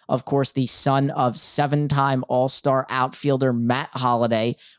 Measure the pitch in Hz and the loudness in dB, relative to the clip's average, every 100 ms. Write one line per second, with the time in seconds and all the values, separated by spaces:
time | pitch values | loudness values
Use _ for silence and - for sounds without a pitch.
0 | - 127 - 139 135 - 123 - 175 165 | -4 -4 0 0 0 -2 -2 0 0 2
1 | 139 143 127 104 - - 143 147 147 143 | 0 0 -2 0 -2 -2 0 0 0 0
2 | 139 131 127 127 131 - 143 135 127 131 | 2 0 0 0 0 0 0 0 0 -2
3 | 127 - 143 131 131 120 117 123 156 135 | -2 -2 -2 2 2 2 0 0 -2 -2
4 | 127 120 117 113 117 120 - | 0 2 2 2 0 -4 -12